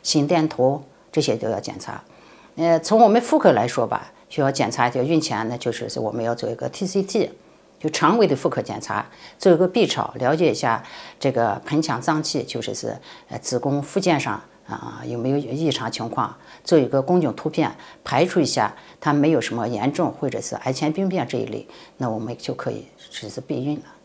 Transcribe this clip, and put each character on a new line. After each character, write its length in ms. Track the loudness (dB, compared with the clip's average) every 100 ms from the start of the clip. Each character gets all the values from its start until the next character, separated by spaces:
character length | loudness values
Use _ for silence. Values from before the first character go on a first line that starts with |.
心 240 | 0 0 2
电 200 | 2 2
图 340 | 2 2 2 -8 -20 _
这 120 | -2
些 120 | 0
都 140 | -2 -2
要 100 | -4
检 180 | -6 -12
查。 240 | -12 -14 -16 -20 -20 -20 -16 -2
呃， 220 | 2 4
从 200 | 4 6
我 80 | 8
们 140 | 6
妇 160 | 4 6
科 140 | 6
来 140 | 6 2
说 200 | 0 0
吧， 260 | -2 -6 -20 _
需 120 | 0
要 100 | 0
检 180 | 2 -2
查 220 | 2 0
就 120 | 2
孕 180 | 2 2
前 280 | 0 -4 -4
呢， 80 | -4
就 140 | -4
是， 180 | -4 -6
是 120 | -4
我 100 | -4
们 120 | -2
要 120 | -4
做 160 | -2 -4
一 40 | -4
个 120 | -8
T 160 | -4 -2
C 160 | -2
T， 280 | 0 -2 -2 -6 -20 _ _ _
就 100 | -6
常 300 | 2 2 4
规 80 | 4
的 100 | 4
妇 140 | 0
科 100 | -2
检 180 | -6 -8
查， 280 | -6 -6 -6 -16 -20 2
做 120 | 4
一 60 | 6
个 100 | 4
B 200 | 4 2
超， 260 | 0 -4 -2
了 160 | 0
解 160 | 4 2
一 40 |
下 280 | 2 0 0 -4 -16 -18 -2
这 140 | 0
个 300 | 2 0 0
盆 160 | -2 0
腔 220 | 0 -2
脏 200 | 0 0
器， 200 | -2 -4
就 180 | -4 -8
是， 140 | -6
是， 200 | -6 -8 -10 -14 -20 -14
呃， 100 | -10
子 200 | -4 -2
宫 220 | 0 -2
附 160 | -2 -2
件 220 | 0 0
上 180 | 0 -6 -10 -20 -12
啊， 340 | -12 -10 -12 -8
有 100 | -4
没 140 | 0
有 80 | -2
异 320 | -2 -2 -2
常 200 | -2 -6
情 160 | -6 -6
况， 260 | -4 -4 -6 -20 -14
做 120 | 2 4
一 80 | 4
个 140 | 0
宫 180 | 2 2
颈 140 | 2
突 140 | -2 -4
片， 260 | 0 -2 -2 -20 -16
排 240 | -2 0 2
除 120 | 2
一 40 |
下 300 | 2 2 0 -2 -20 -4
它 120 | 0
没 180 | 2 4
有 100 | 2
什 140 | 0
么 120 | -4 -4
严 240 | -2 -2
重 220 | 0 -2 -2
或 80 | -4
者 100 | -4
是 160 | -6 -6
癌 160 | -4
前 200 | -2 -2
病 160 | 0 -2
变 180 | -2 -2
这 120 | -4
一 80 | -4
类， 200 | -8 -12 -20 -20 _
那 140 | -4
我 80 | -4
们 180 | -6 -8
就 160 | -8
可 180 | -6 -6
以 140 | -8 -12 _
实 320 | -18 -14 -12
施 100 | -12
备 220 | -6 -4
孕 140 | -4 -6
了。 80 | -8 -20